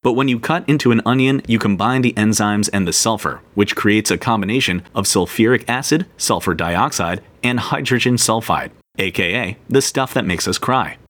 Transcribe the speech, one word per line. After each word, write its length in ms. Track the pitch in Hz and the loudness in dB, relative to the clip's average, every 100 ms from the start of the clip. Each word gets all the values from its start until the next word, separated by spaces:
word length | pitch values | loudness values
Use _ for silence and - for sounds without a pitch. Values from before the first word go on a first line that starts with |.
But 120 | 123 | 2
when 160 | 120 135 | 2 0
you 100 | 120 | 0
cut 240 | - 165 170 | -2 -2 0
into 240 | 147 123 | 2 4
an 80 | 113 110 | 2 2
onion, 360 | 127 131 139 - | 2 2 0 0
you 140 | 113 | 0
combine 440 | 110 95 107 131 | 2 0 0 2
the 100 | 127 | 0
enzymes 560 | - 107 107 104 104 101 | 2 0 2 0 0 0
and 160 | 101 90 | 0 0
the 60 | |
sulfur, 480 | - 113 107 - 64 _ | 0 0 0 -4 -8 _
which 220 | - 104 - | 0 0 2
creates 360 | 107 107 104 | 2 2 2
a 60 | 87 | -2
combination 640 | - 113 95 123 131 90 - - | 0 0 0 -2 0 -4 -4 -4
of 100 | 98 | 0
sulfuric 600 | 98 87 - 113 123 - | 0 0 2 4 4 0
acid, 380 | 123 - 156 190 - | -4 0 0 -2 -8
sulfur 380 | - 92 95 | -2 0 0
dioxide, 680 | 82 85 87 135 - 87 90 - _ | -2 0 0 0 -2 -4 -4 -10 _
and 160 | 123 123 | -4 -2
hydrogen 560 | - 143 135 123 127 120 | -2 -4 0 0 2 2
sulfide, 560 | - 113 - 78 67 - _ - | 2 0 0 -4 -4 -16 _ -6
A 140 | 95 | -4
K 240 | - 90 110 | -2 -2 -2
A 220 | 98 - - | -4 -10 0
the 140 | 135 | 0
stuff 320 | - - 131 | 2 -2 -2
that 120 | 131 95 | -2 -2
makes 220 | 87 98 | -2 -2
us 100 | 95 | -2
cry. 420 | - 127 - - | 0 0 -2 -8